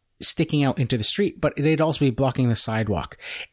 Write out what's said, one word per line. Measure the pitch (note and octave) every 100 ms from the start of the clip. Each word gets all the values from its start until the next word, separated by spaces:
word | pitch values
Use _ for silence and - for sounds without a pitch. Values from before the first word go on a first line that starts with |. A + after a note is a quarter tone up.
| _ -
sticking | - - D#3+ D3+
out | C3+ -
into | B2+ A#2+
the |
street, | G#2+ - G3+ -
but | D3+ -
they'd | D3 D#3
also | D#3+ D3+
be | C#3
blocking | A#2 C3+ B2+ B2
the |
sidewalk. | A2 - A2 G#2 F2+ - - - - -